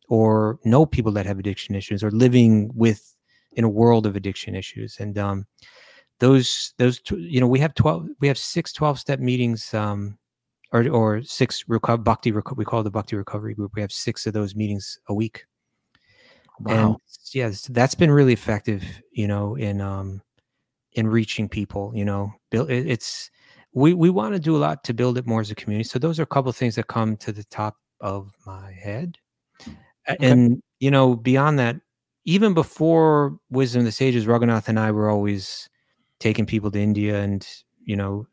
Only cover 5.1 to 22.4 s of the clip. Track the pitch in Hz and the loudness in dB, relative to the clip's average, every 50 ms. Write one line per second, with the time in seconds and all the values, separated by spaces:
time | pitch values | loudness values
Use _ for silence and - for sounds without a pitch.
5.1 | 98 104 101 101 98 98 98 - _ _ _ - _ - - - _ _ _ _ | -6 -4 -4 -4 -4 -6 -8 -12 _ _ _ -20 _ -20 -20 -20 _ _ _ _
6.1 | _ - 120 127 135 135 123 - - - - - _ - 123 123 123 - - - | _ 2 4 6 6 6 4 2 -2 -6 -8 -8 _ 0 0 0 0 -2 -6 -10
7.1 | 202 190 170 175 156 127 127 120 127 131 151 160 - - - 151 165 170 160 226 | -10 -10 -6 -4 0 2 2 2 2 2 0 0 0 0 2 2 0 -2 -6 -10
8.1 | 294 - 143 143 135 - - - - 170 160 - - - 151 151 139 123 - - | -8 -2 -2 -2 0 -2 -4 -8 -6 -6 -6 -6 -6 -2 -2 -2 -2 -2 -4 -6
9.1 | 139 131 131 123 123 123 123 117 113 110 - - - 107 107 104 101 101 101 101 | -6 -4 -2 -2 0 0 0 -2 -2 -4 -6 -6 -6 -4 -4 -4 -4 -6 -8 -10
10.1 | 104 _ _ _ _ _ _ _ _ _ _ _ - 117 117 143 127 117 110 107 | -12 _ _ _ _ _ _ _ _ _ _ _ 0 2 2 2 2 2 2 2
11.1 | 107 107 143 - - - 131 - - - - - 117 107 - - 117 117 107 113 | 0 -2 -6 -6 -4 -2 -2 -2 -2 -6 -6 -4 -4 -2 0 0 0 0 2 0
12.1 | 107 - - 120 104 107 - - 135 120 107 - 117 117 107 104 98 110 98 - | 0 0 0 -2 -2 -2 -4 -6 -6 -8 -6 -4 -2 -4 -2 -4 -4 -6 -6 -6
13.1 | 113 101 98 - - 104 107 110 107 104 101 98 - 104 104 95 - - - 120 | -8 -8 -8 -8 -10 -10 -8 -8 -8 -8 -10 -8 -8 -8 -8 -8 -8 -8 -8 -8
14.1 | 107 - - 110 101 107 104 98 98 107 107 104 104 98 - - - - _ - | -8 -6 -6 -6 -4 -4 -4 -4 -4 -4 -4 -4 -4 -6 -8 -12 -16 -14 _ -6
15.1 | 101 104 113 110 - - - _ _ _ _ _ _ _ _ _ _ _ _ _ | -4 -4 -4 -6 -8 -14 -20 _ _ _ _ _ _ _ _ _ _ _ _ _
16.1 | _ _ _ _ _ _ _ _ _ - 107 107 107 113 110 110 107 - _ _ | _ _ _ _ _ _ _ _ _ -10 -4 0 2 4 4 4 2 0 _ _
17.1 | - - - - - 135 123 113 98 - - - 123 120 123 135 - - 175 156 | -20 -20 -16 -10 -6 -4 -4 -4 -6 -8 -10 -4 2 2 2 2 4 4 4 6
18.1 | 143 147 143 127 117 - - - 110 101 - - 107 95 87 85 82 - _ _ | 6 6 6 6 4 2 0 -2 -4 -2 -2 -4 -4 -4 -6 -10 -14 -16 _ _
19.1 | - - 104 101 104 101 104 101 113 139 110 101 101 101 98 98 98 98 95 95 | -6 -4 -2 -2 -2 -2 -4 -4 -6 -6 -4 -4 -4 -4 -6 -6 -6 -8 -8 -10
20.1 | 98 98 - _ _ _ _ _ _ _ _ _ _ _ _ _ - 117 110 110 | -10 -12 -14 _ _ _ _ _ _ _ _ _ _ _ _ _ -4 -2 0 2
21.1 | 110 117 110 - - - 107 101 - 107 101 - - 101 101 101 107 110 101 101 | 2 2 0 0 -2 -6 -6 -6 -4 -6 -8 -6 -8 -8 -8 -8 -6 -4 -4 -2
22.1 | 101 101 101 104 104 _ | -2 -4 -6 -8 -10 _